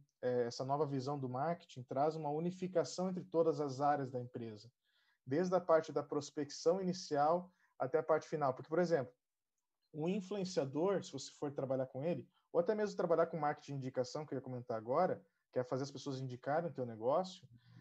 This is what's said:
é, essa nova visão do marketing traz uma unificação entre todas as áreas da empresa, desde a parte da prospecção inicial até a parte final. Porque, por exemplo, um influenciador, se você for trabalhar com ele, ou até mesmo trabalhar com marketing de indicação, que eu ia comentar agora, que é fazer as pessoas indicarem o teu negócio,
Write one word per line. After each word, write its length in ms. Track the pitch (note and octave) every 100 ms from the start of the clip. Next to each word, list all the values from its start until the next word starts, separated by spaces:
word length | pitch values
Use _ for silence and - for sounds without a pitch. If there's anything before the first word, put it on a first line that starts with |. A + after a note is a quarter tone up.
| - _
é, 240 | B2+ B2 A#2
essa 180 | -
nova 200 | C3 C#3+ D3
visão 320 | C#3 C3+ D3
do 100 | B2+
marketing 540 | B2+ D#3+ F3 - C3+
traz 340 | A#2+ C#3 D#3 D#3
uma 140 | D3
unificação 800 | D3+ F3 F3+ F#3 E3+ D3+ - F#3
entre 120 | F3+
todas 360 | - E3 E3 D3
as 200 | C#3+ B2+
áreas 300 | D3 C#3+ B2+
da 100 | B2
empresa, 500 | B2 B2 A2+ G#2+ A#2+ _ _ _ _ _ B2+
desde 280 | D3 F#3
a 60 | F#3
parte 320 | F3+ D#3+ D#3+
da 100 | D3
prospecção 800 | - D3 C#3+ D#3 C#3+ - D#3+ F#3+
inicial 720 | F3+ F3+ - C#3+ D3 F3 F#3 _ _ -
até 200 | C3+ D#3
a 40 |
parte 260 | D#3+ D#3 -
final. 240 | D#3 C#3
Porque, 160 | B2+ -
por 100 | D#3+
exemplo, 340 | E3+ D#3 B2 _ _ _ _ _ _ _ _
um 140 | D3+ E3
influenciador, 920 | G#3 - G3+ F#3 E3 C#3 C#3+ F#3+ F#3
se 100 | -
você 180 | C3+ -
for 200 | - D3
trabalhar 340 | C#3+ C3 C3 C3
com 160 | C3
ele, 260 | D#3+ F3+ - _ _
ou 80 | E3
até 140 | F3
mesmo 220 | G#3+ G#3 F#3
trabalhar 300 | F3 D#3+ E3+
com 100 | E3
marketing 360 | D3 D3+ -
de 60 | C#3
indicação, 480 | C3 C3 B2 D3+ D3+
que 80 |
eu 20 | C3+
ia 60 |
comentar 340 | C3 B2 A#2+ A2
agora, 460 | A2 C#3+ F#3 E3+ - _ _
que 60 | B2+
é 60 |
fazer 200 | B2+ C3
as 60 | C#3
pessoas 280 | C#3 C#3+ C3
indicarem 500 | C3 B2 C#3 D#3 E3+
o 40 |
teu 120 | C#3
negócio, 640 | A#2+ G#2+ A#2+ D#3+ F#3 - - - - -